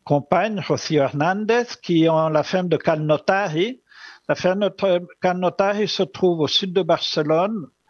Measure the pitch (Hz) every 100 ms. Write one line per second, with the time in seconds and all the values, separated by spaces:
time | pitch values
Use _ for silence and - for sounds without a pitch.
0 | - 143 - 175 214 202 151 143 - 151
1 | 135 143 160 196 214 240 240 - - 170
2 | 165 160 160 151 - 185 180 156 - 156
3 | 151 151 - 196 202 156 220 262 _ -
4 | - - - 147 180 190 196 196 196 175
5 | 180 - 185 180 180 165 196 208 208 -
6 | 190 - 185 170 143 - 196 185 170 165
7 | - 165 151 160 196 220 143 _ _